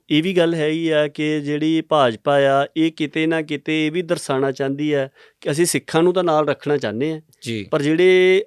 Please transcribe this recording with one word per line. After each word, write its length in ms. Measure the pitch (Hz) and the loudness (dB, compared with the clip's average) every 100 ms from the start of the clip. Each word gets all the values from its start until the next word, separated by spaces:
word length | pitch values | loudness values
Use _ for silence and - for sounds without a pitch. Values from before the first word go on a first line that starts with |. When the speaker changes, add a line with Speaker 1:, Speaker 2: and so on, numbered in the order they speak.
| _ | _
Speaker 1:
ਇਹ 140 | 151 | 0
ਵੀ 140 | 170 180 | 0 0
ਗੱਲ 160 | 165 | 0
ਹੈ 140 | 170 151 | 0 -2
ਹੀ 220 | 160 165 | -2 0
ਆ 180 | 151 151 | 0 0
ਕਿ 340 | 151 151 156 | -2 -4 -2
ਜਿਹੜੀ 400 | 143 147 156 160 | -4 -2 0 -2
ਭਾਜਪਾ 580 | 156 156 127 110 - 143 | 0 2 2 0 0 2
ਆ, 280 | 139 139 139 - | 4 2 0 0
ਇਹ 140 | 160 | -2
ਕਿਤੇ 340 | 160 147 160 160 | -2 -6 -2 -2
ਨਾ 160 | 160 | -2
ਕਿਤੇ 460 | 151 147 151 156 156 | -4 -8 -4 -2 -2
ਇਹ 40 | |
ਵੀ 100 | 165 | -2
ਦਰਸਾਉਣਾ 500 | 165 170 - 135 139 | -4 -4 -2 -2 -2
ਚਾਹੁੰਦੀ 420 | 131 139 139 151 | -2 -4 -4 -2
ਹੈ 180 | 143 135 - - _ | -2 -4 -10 -20 _
ਕਿ 100 | - | -6
ਅਸੀਂ 140 | 147 170 | 0 0
ਸਿੱਖਾਂ 380 | 143 - 160 | -2 -2 0
ਨੂੰ 100 | 175 | 2
ਤਾਂ 100 | 180 | 2
ਨਾਲ 240 | 175 151 147 | 0 2 0
ਰੱਖਣਾ 300 | 135 - 147 | -2 -2 -2
ਚਾਹੁੰਦੇ 360 | 113 107 147 | -2 -4 -4
ਹਾਂ, 80 | 156 - _ | -6 -12 _
Speaker 2:
ਜੀ। 240 | 123 113 95 | -8 -8 -4
Speaker 1:
ਪਰ 100 | 143 | -2
ਜਿਹੜੇ 640 | 143 160 185 185 185 185 | 0 4 4 6 4 2